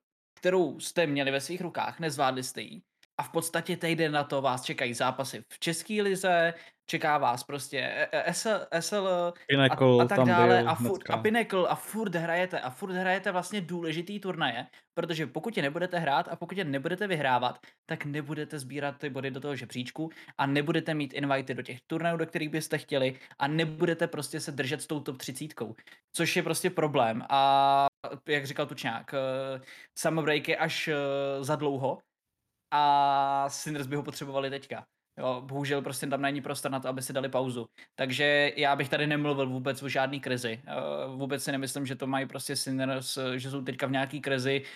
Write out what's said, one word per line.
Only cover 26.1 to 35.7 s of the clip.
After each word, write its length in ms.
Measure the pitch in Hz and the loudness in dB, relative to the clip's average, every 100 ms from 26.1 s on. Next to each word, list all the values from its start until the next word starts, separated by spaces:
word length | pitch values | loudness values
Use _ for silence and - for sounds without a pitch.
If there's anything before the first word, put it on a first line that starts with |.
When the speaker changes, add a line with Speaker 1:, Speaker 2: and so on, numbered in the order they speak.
| - | -2
Speaker 1:
což 200 | 170 180 | 0 2
je 60 | |
prostě 280 | 165 160 185 | 0 0 0
problém. 540 | 180 156 143 117 113 - | 2 2 4 4 2 2
A 580 | 139 139 139 139 139 139 - - 139 - | 4 6 8 6 6 4 0 -10 -10 -2
jak 180 | 147 135 | -2 -2
říkal 200 | 147 147 | -4 -4
Tučňák, 480 | 139 135 113 113 | -4 -4 -4 -4
eh, 460 | 139 131 131 135 131 127 - - - | -4 -2 -2 -4 -8 -12 -20 -18 -4
summer 260 | 165 160 | 0 2
break 240 | 147 151 147 | 2 2 2
je 80 | 156 | 0
až, 320 | 165 - - | 0 -2 -2
eh, 60 | 147 143 139 139 139 | -2 0 0 -2 -2
za 120 | 139 151 | -2 0
dlouho 420 | 147 139 107 185 _ _ _ _ _ _ - | 0 0 -2 -4 _ _ _ _ _ _ -2
a 720 | 147 147 143 139 139 139 139 139 | 2 6 6 6 4 4 2 0
Sinners 380 | - - 151 135 | -4 -6 -4 -4
by 100 | 147 | -4
ho 60 | |
potřebovali 480 | 143 139 143 135 135 | -6 -8 -6 -2 -2
teďka. 340 | 135 - 113 - _ _ - | -4 -8 -12 -12 _ _ -4
Jo, 240 | 131 123 135 | -2 -2 -4
bohužel 360 | 139 139 | -4 0